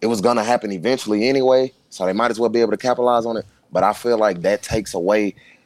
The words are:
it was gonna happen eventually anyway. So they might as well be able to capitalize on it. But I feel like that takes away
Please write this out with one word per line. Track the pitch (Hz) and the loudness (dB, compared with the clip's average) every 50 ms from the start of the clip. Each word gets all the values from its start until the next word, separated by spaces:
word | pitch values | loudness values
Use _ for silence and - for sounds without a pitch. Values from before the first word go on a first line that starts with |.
it | - 113 | -4 -2
was | 117 107 | 0 0
gonna | 92 120 120 117 107 | 2 2 2 2 2
happen | 113 123 120 - 107 | 0 0 0 -2 -4
eventually | 98 92 80 113 131 123 - 104 107 104 107 127 | -6 -4 -2 -2 -2 -2 -2 -2 -2 0 0 0
anyway. | 135 135 131 131 131 127 131 131 - _ _ _ | 0 2 2 4 4 4 2 0 -4 _ _ _
So | - - 92 92 | -10 -6 -4 -2
they | 95 | 0
might | 104 117 120 | 0 0 0
as | 113 104 | 0 0
well | 117 113 | -2 0
be | 107 117 | 2 2
able | 117 107 | 2 2
to | 104 98 | 0 0
capitalize | - 127 123 123 123 123 120 117 113 117 | -2 -2 0 0 2 2 2 2 0 -2
on | 113 107 | -4 -6
it. | - - _ _ _ _ | -8 -12 _ _ _ _
But | - 92 95 | -2 0 2
I | 101 107 | 2 0
feel | - - 120 120 107 | 0 -2 0 0 2
like | 107 104 95 87 | 2 0 0 0
that | 87 95 104 101 - | -2 -2 -2 -2 -2
takes | - 120 113 101 - - | -4 -4 -4 -4 -4 -6
away | 95 85 92 104 107 104 101 - - - - - _ _ | -4 0 0 2 2 0 -2 -4 -8 -14 -20 -20 _ _